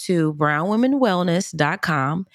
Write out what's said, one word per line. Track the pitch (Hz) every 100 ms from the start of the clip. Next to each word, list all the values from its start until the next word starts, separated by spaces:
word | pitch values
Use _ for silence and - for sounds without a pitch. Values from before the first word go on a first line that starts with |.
to | - 175 156
brown | 147 151 151 180
women | 220 254 277
wellness | 247 180 180 170 - 160
dot | 147 190
com. | - 151 135 170 196